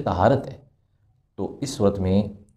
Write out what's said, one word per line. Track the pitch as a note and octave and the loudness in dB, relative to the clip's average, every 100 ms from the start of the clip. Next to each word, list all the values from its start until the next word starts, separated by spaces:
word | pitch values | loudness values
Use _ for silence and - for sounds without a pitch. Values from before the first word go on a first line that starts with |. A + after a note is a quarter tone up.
तहारत | A2 F2 G#2 - - | 0 2 4 4 -2
है, | - - _ _ _ _ _ _ - | -14 -20 _ _ _ _ _ _ -10
तो | F#2+ - | -10 -8
इस | C3+ - | -8 0
सूरत | G2+ F#2+ | 0 2
में | F#2 G2 G2+ - - | 0 2 0 -6 -20